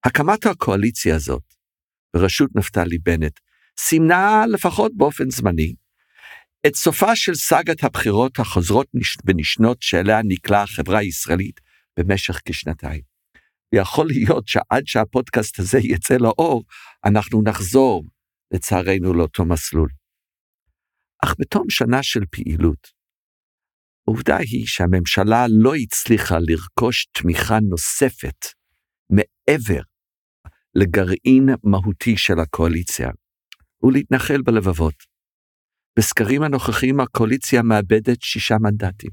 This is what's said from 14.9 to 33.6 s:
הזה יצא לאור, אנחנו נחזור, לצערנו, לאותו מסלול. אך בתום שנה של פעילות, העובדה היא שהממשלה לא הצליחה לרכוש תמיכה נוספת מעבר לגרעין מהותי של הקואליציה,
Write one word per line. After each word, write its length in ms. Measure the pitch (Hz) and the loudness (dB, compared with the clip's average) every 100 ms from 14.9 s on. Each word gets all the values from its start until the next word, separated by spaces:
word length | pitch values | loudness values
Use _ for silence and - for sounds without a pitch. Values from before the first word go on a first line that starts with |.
| 117 110 127 127 120 107 - | -2 0 -2 -2 -4 -4 -6
הזה 200 | 92 127 | 0 0
יצא 340 | 85 90 - 127 | 2 -2 0 2
לאור, 460 | 117 - 165 127 - - - _ 104 | 2 2 0 0 -4 -20 -20 _ 2
אנחנו 360 | 104 101 110 | 2 2 0
נחזור, 640 | 107 92 92 127 135 92 78 _ _ _ _ | 0 -2 0 4 4 2 -6 _ _ _ _
לצערנו, 600 | 92 - 92 92 98 90 | -6 -2 -2 0 0 2
לאותו 320 | 85 80 - 85 | 2 0 0 0
מסלול. 440 | - - 80 73 69 _ _ _ _ _ _ _ _ _ _ _ _ | 0 -2 -2 -2 -4 _ _ _ _ _ _ _ _ _ _ _ _
אך 120 | - 82 | -4 -2
בתום 300 | - 214 - | -2 -2 -2
שנה 340 | - 117 127 | -2 0 0
של 220 | 135 117 98 | -2 -4 -4
פעילות, 560 | - - 78 82 71 _ _ _ _ _ _ _ _ _ _ _ _ - | -8 -4 0 0 0 _ _ _ _ _ _ _ _ _ _ _ _ -4
העובדה 300 | 113 127 - | -2 0 -2
היא 300 | 135 117 113 | -2 -6 -6
שהממשלה 800 | - 90 90 85 - 101 117 123 | -2 2 2 0 0 2 2 4
לא 240 | 110 120 151 | 4 4 2
הצליחה 640 | 113 - - 113 - 82 | -4 -6 0 0 2 -2
לרכוש 680 | 85 82 87 - 117 120 - | 0 -2 -4 -2 -2 -2 -6
תמיכה 540 | - 85 85 - 110 104 | -4 -2 -2 0 0 0
נוספת 760 | 87 - - 135 - - - - _ _ _ _ _ _ | -2 -4 -2 -2 -2 -12 -12 -16 _ _ _ _ _ _
מעבר 720 | 98 - _ - 147 107 73 - _ _ _ _ _ - _ _ - | 0 0 _ 0 0 0 -4 -4 _ _ _ _ _ -20 _ _ 0
לגרעין 760 | 95 101 92 95 127 131 135 123 | 2 2 0 0 4 6 4 2
מהותי 540 | 107 98 95 90 117 104 | 2 2 0 -4 -2 -2
של 220 | - 82 | 0 0
הקואליציה, 680 | 80 - 82 82 90 - 62 - _ _ _ - | -2 0 0 0 -4 -6 -8 -8 _ _ _ -20